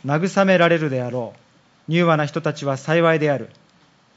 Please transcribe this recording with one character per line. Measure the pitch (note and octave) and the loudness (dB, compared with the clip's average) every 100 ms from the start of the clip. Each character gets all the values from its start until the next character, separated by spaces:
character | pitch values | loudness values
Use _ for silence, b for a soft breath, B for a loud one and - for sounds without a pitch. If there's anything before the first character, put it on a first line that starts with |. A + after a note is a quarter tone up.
| C3+ | -4
慰 | D#3 F#3 G3 F#3+ | -2 0 0 2
め | F3+ | 4
ら | E3+ | 4
れ | E3+ | 2
る | D#3 | 0
で | B2+ | -4
あ | B2 | -4
ろ | B2 A2 - _ _ _ _ - | -6 -10 -14 _ _ _ _ -4
う。 | |
柔 | E3 E3+ | 0 2
和 | D3+ | 2
な | |
人 | D3 E3 | 0 -4
た | D#3 | -6
ち | D3 | -4
は | C#3 C3 | -6 -6
幸 | - E3 E3 | 0 2 2
い | D#3+ | 2
で | D3+ | 0
あ | C3 | -2
る。 | G#2+ _ _ _ _ _ _ | -6 _ _ _ _ _ _